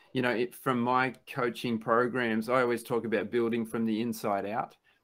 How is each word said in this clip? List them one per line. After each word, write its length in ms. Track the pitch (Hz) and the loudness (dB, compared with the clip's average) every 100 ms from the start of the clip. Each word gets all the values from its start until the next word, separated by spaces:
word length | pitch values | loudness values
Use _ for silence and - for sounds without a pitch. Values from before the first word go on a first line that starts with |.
| _ | _
you 80 | 131 | -2
know, 80 | 123 | 0
it, 240 | 110 120 | 0 -2
from 260 | - - 123 | -2 -2 0
my 360 | 120 127 127 120 - | 2 2 0 -4 -10
coaching 520 | - 120 113 127 113 | -2 -2 -2 -4 -2
programs, 680 | 120 113 92 127 120 110 110 | 2 4 4 2 0 0 2
I 140 | 127 | 2
always 220 | 123 120 | 2 0
talk 200 | - 120 | 0 -2
about 280 | 110 104 98 | 0 -2 0
building 340 | 120 117 117 110 | 0 0 0 -2
from 220 | 120 113 | -2 0
the 120 | 107 | 0
inside 460 | 120 113 113 101 98 | -2 -4 -2 -2 -2
out. 320 | 113 - - _ _ | -4 -6 -10 _ _